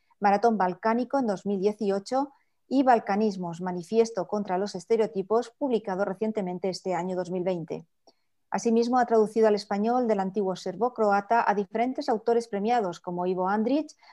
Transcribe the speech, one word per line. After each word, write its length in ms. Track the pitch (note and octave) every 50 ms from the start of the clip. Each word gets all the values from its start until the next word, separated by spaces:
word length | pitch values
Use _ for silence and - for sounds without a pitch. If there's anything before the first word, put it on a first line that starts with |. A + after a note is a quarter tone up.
| _ _ _ -
Maratón 380 | G3+ G3+ G3+ G3+ G#3 A#3 A3+ F#3+
Balcánico, 600 | F#3 F3+ F3 - - A3 A3+ A#3+ B3+ A#3+ - C#4
en 100 | B3+ G#3+
dos 180 | F#3+ F#3 -
mil 140 | G3 G3+ F#3+
dieciocho, 720 | F#3 G#3 G#3 - A3+ G3 G3 G3 G3 - B3+ C4 C#4+ C#4+ _ _ _ _ _ _ _ -
y 140 | B3+ C4+
Balcanismos, 800 | C4+ C4 A#3+ A3 A3+ - G3 G3+ A3 G#3+ F#3+ F#3+ F3+ E3+ E3 E3
Manifiesto 640 | F3+ F#3 F3 F3+ E3+ - A3 A3+ A3+ A3+ A3+ F#3+ F3
contra 320 | - - G#3+ G3+ - F#3 F3+
los 160 | G3+ G3+ -
Estereotipos, 760 | F#3 - - A3+ A3 A3 G#3 - F#3+ F#3+ - G#3+ A#3 B3 - _
publicado 480 | - C#4+ C4+ A#3+ G#3 G#3+ G#3 F#3 F3+ G3+
recientemente 640 | F#3 F#3+ - A3 A3 G#3+ A3 F#3+ F3+ F3+ F3 - F#3+
este 260 | F3 - - F#3+ F3+
año 220 | E3 F3 F#3 F#3
dos 140 | F3+ F3+ E3
mil 140 | F3+ F#3 F3
veinte. 420 | F#3+ F#3 E3+ D#3 - D#3 D#3+ E3 _ _ _ _ _ _ _ _ _ _ _ _ -
Asimismo, 480 | - G3 - A#3 A3+ A3+ A#3 A#3+ B3+ B3+
ha 80 | A#3+
traducido 400 | A#3+ A3+ A3 G#3+ G#3 G#3+ A3+ A3
al 80 | A3 G#3
español 540 | G3+ G3+ - G#3 G3+ G#3 A#3 B3 B3+ B3 A3
del 120 | G#3+ G3
antiguo 360 | F#3+ F#3+ F#3 G#3+ G3 F#3+ F3+
serbo-croata 880 | F3+ - F#3+ F3+ F3+ A3+ B3+ B3+ - A3 G#3 G3+ G3+ G3+ - A#3 A#3 -
a 80 | - G#3
diferentes 540 | G3+ G3+ - - A3 A#3+ B3+ C4 - D4 -
autores 400 | A#3 G#3+ - - A#3 A#3 A#3 -
premiados, 500 | A3 G3 G3+ A3 B3 B3 G#3 F3+ E3 -
como 280 | - F#3 F3 F3 F3
Ivo 220 | F#3 F#3+ F3+ F#3 F#3
Andrić, 460 | G3+ G#3+ A3 A#3+ C4+ D#4 D4+ - - _ - -